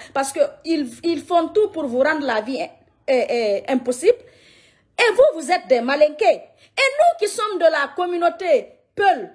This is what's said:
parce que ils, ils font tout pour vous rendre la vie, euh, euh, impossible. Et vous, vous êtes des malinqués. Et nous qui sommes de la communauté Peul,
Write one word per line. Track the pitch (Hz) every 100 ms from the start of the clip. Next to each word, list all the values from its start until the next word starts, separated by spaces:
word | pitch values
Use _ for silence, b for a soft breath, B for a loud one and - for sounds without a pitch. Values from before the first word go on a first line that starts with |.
| B
parce | 269 269
que | 330 277 -
ils, | 311 320 247 -
ils | 339 302
font | - 339 330
tout | 415 427
pour | 330 277
vous | 247
rendre | 285 311 277
la | 220
vie, | 220 262
euh, | 165 _ _ _ - 254 -
euh, | 240 220 196 -
impossible. | 262 247 247 349 494 - b b b b b b -
Et | 466
vous, | 453 587 330
vous | 269
êtes | 359 -
des | 247
malinqués. | 240 285 302 294
Et | 392 254 - _ _ - 539 571
nous | 698 679
qui | 403
sommes | 453 427 370
de | 330
la | 302 277
communauté | - 359 349 339 339 370 262 - _ _ -
Peul, | 403 294 175